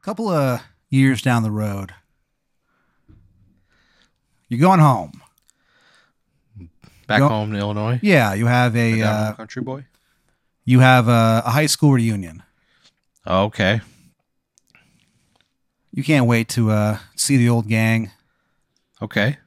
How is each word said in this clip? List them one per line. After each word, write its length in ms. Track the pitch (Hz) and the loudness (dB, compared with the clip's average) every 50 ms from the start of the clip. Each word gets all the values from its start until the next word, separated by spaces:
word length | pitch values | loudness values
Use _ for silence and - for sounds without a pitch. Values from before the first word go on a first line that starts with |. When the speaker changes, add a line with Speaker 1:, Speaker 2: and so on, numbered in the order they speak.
| _ | _
Speaker 1:
couple 240 | - 208 185 226 214 | -10 -10 -6 -4 -2
of 340 | 180 151 139 131 123 117 - - _ _ _ _ | -2 0 0 -2 -4 -6 -8 -16 _ _ _ _
years 320 | 135 135 135 135 131 113 | 0 2 2 2 0 -2
down 200 | - 131 120 117 | -2 0 0 0
the 80 | 113 110 | 0 -2
road, 440 | 104 107 107 104 101 98 98 92 - _ _ _ _ _ _ _ _ _ _ _ _ _ _ _ _ _ _ _ _ _ _ _ - _ _ _ _ _ _ _ _ _ _ _ _ _ _ _ _ _ _ _ _ _ _ _ _ _ _ _ | -4 -4 -6 -6 -6 -8 -10 -14 -18 _ _ _ _ _ _ _ _ _ _ _ _ _ _ _ _ _ _ _ _ _ _ _ -20 _ _ _ _ _ _ _ _ _ _ _ _ _ _ _ _ _ _ _ _ _ _ _ _ _ _ _
you're 120 | 120 120 | -2 2
going 200 | 156 185 190 175 | 4 4 6 6
home. 400 | 156 143 127 101 82 71 - - _ _ _ _ _ _ _ _ _ _ _ _ _ _ _ _ _ _ _ _ _ _ _ _ _ _ _ 104 87 82 _ _ - _ _ _ _ | 4 4 4 0 -4 -10 -16 -20 _ _ _ _ _ _ _ _ _ _ _ _ _ _ _ _ _ _ _ _ _ _ _ _ _ _ _ -20 -20 -20 _ _ -20 _ _ _ _
Speaker 2:
Back 120 | - 107 117 | -2 0 2
Speaker 1:
Go- 80 | 139 - | 2 2
Speaker 2:
home 240 | 113 107 107 107 | 0 -2 -4 -4
to 60 | 107 101 | -6 -6
Illinois? 400 | 101 104 104 104 104 110 123 123 | -6 -4 -4 -4 -4 -4 -4 -2
Speaker 1:
Yeah, 320 | - 208 185 143 117 104 98 | 2 2 4 4 4 2 0
you 120 | 101 117 | 0 0
have 300 | 117 123 123 123 123 110 | 0 2 2 0 0 0
a, 240 | 120 117 117 113 110 | 0 0 0 0 0
Speaker 2:
Back 60 | 110 107 | 0 0
home, 200 | 107 107 107 107 | -2 -2 -4 -6
Speaker 1:
uh, 40 | 104 | -6
Speaker 2:
country 280 | - 110 107 - 131 | -10 -16 -14 -12 -12
boy? 220 | 127 131 131 139 135 _ _ _ _ _ _ _ _ _ _ _ _ _ _ _ _ | -10 -10 -12 -14 -16 _ _ _ _ _ _ _ _ _ _ _ _ _ _ _ _
Speaker 1:
you 160 | 117 127 127 | 2 4 6
have 280 | 127 131 127 127 117 117 | 6 6 6 4 4 2
a, 340 | 120 117 113 113 113 113 - | 2 2 2 2 2 0 -2
a 60 | 120 | -2
high 160 | 110 147 156 | -2 -2 -2
school 260 | 147 - - - 147 | -2 -2 0 2 2
reunion. 500 | 135 123 113 113 107 101 92 82 78 - - _ _ _ _ _ _ _ _ _ _ _ _ _ _ _ _ | 2 2 0 -2 -4 -6 -8 -12 -16 -20 -20 _ _ _ _ _ _ _ _ _ _ _ _ _ _ _ _
Speaker 2:
Oh, 180 | - 90 95 101 | -4 -2 -2 -2
okay. 360 | 110 - - 101 92 107 110 - - _ _ _ _ _ _ _ _ _ _ _ _ _ _ _ _ _ _ _ _ _ _ _ _ _ _ _ _ _ _ _ _ _ _ _ _ _ _ _ _ | -2 -4 -2 -2 -2 -2 -2 -6 -12 _ _ _ _ _ _ _ _ _ _ _ _ _ _ _ _ _ _ _ _ _ _ _ _ _ _ _ _ _ _ _ _ _ _ _ _ _ _ _ _
Speaker 1:
You 100 | - - | -12 -8
can't 240 | 135 143 156 139 123 | -2 0 2 2 2
wait 220 | 117 120 113 117 - | 2 2 0 -2 -2
to, 200 | - 123 113 107 | -2 -2 0 0
uh, 280 | 107 104 104 107 107 - - _ _ | 0 0 0 -2 -4 -6 -10 _ _
see 220 | - - - 139 | -8 -4 0 2
the 120 | 131 120 120 | 2 2 2
old 200 | 120 117 107 104 | 0 0 -2 -2
gang. 420 | 113 110 110 113 113 113 110 101 _ _ _ _ _ _ _ _ _ _ _ _ _ _ _ _ _ _ | -2 0 0 0 0 -2 -4 -6 _ _ _ _ _ _ _ _ _ _ _ _ _ _ _ _ _ _
Speaker 2:
Okay. 340 | - 107 - 107 101 127 143 - _ | -14 -6 -2 -2 -2 -2 -2 -6 _